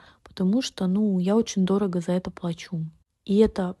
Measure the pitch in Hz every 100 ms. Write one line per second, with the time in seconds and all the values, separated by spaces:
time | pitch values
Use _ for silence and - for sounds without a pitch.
0 | - _ - - 185 226 - - 185 190
1 | 214 185 180 220 220 202 185 196 202 180
2 | 165 180 180 - 175 170 - 165 160 -
3 | _ _ - 202 214 208 180 -